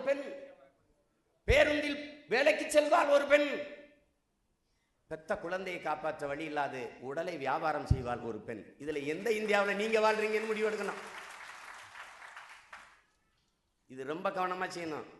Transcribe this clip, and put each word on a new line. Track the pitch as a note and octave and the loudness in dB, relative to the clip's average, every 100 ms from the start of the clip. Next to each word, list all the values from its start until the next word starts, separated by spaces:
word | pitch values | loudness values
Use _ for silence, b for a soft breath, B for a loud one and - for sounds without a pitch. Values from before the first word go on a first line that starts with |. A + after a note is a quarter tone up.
| C4+ | 0
பெண், | C#4 B3+ - - - - _ _ _ _ _ _ _ - | -2 -4 -10 -14 -20 -20 _ _ _ _ _ _ _ 4
பேருந்தில் | C4 D4 D4 D4 C#4+ - - - | 6 6 4 0 -4 -8 -14 -2
வேலைக்கு | A3+ D4 D4+ D4+ D4+ | 4 4 4 4 4
செல்வாள் | D4 F4 D4 C#4+ | 6 6 8 6
ஒரு | C#4+ | 8
பெண், | D4 C#4+ A3 - - - - _ _ _ _ _ _ _ _ _ _ - | 6 6 -2 -6 -12 -18 -20 _ _ _ _ _ _ _ _ _ _ -14
பெத்த | D#3 - G3+ E3 | -10 -6 -6 -4
குழந்தையை | F#3 F#3 F3 | -6 -6 -6
காப்பாற்ற | D#3+ D3+ D#3 D3 D3 | -4 -2 -4 -4 -4
வழி | C#3+ D#3 | -4 -4
இல்லாது | D3 C#3 B2+ A2+ - B2+ | -2 -2 -4 -8 -10 -8
உடலை | D3 F3+ E3 C3+ | -6 -4 -4 -2
வியாபாரம் | D3+ D#3+ D3 C3+ | 0 0 0 2
செய்வாள் | B2+ A#2+ A#2 A#2 | 0 0 -4 -6
ஒரு | G#2 B2 | -8 -8
பெண். | A2 F2 - | -12 -12 -12
இதுல | C#3+ D3+ C#3 E3 | -8 -4 -4 -2
எந்த | G#3+ G#3+ | 0 0
இந்தியாவுல | G#3+ G3+ G3+ G3 | 2 2 2 0
நீங்க | A3 A3 G#3+ | 2 4 4
வாழ்றீங்கன்னு | G#3+ G#3+ G#3+ A3 | 4 0 0 -2
முடிவு | G#3+ G#3+ | 0 0
எடுக்கணும். | G3+ G3 - - - - - - - - - - - - - - - - - - - - _ _ _ _ _ _ _ _ _ - | 0 -4 -6 -10 -14 -14 -16 -16 -16 -16 -18 -18 -18 -18 -18 -18 -18 -20 -20 -20 -20 -20 _ _ _ _ _ _ _ _ _ -16
இது | C3 C3+ | -10 -6
ரொம்ப | D#3+ F#3+ F#3+ | -4 -2 -2
கவனமா | F3+ F3+ F3+ F3 | -2 -2 -4 -4
செய்யணும். | E3 C#3+ G#2+ | -6 -6 -10